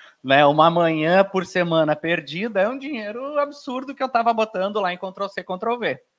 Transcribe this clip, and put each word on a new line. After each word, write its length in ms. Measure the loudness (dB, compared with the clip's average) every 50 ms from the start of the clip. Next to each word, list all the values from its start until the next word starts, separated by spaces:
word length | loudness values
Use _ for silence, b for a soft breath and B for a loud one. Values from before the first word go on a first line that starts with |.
| B B B B -2
né? 240 | 2 4 6 6
Uma 240 | 6 6 6 6 4
manhã 540 | 6 4 2 2 2 0 0 2 4 4 4
por 200 | 2 0 -4 -4
semana 520 | -2 -2 -2 0 0 2 2 2 2 0
perdida 640 | -2 -2 -2 -2 -2 -4 -6 -8 -8 -6 -4 0 0
é 80 | 0 0
um 100 | -2 -6
dinheiro 600 | -10 -10 -10 -8 -8 -10 -10 -10 -10 -6 -4 -4
absurdo 560 | -4 -4 -6 -12 -10 -8 -8 -8 -8 -10 -8
que 80 | -6 -4
eu 60 | -2
tava 240 | 0 0 2 2 0
botando 480 | 0 0 -2 -2 -4 -4 -2 -2 -2
lá 120 | -2 -2 -4
em 40 |
Ctrl 300 | -4 -8 -10 -8 -8 -8
C, 160 | -8 -8 -10 -10
Ctrl 340 | -10 -8 -6 -4 -4 -4
V. 240 | -2 -2 -4 -4 -4 _ _ _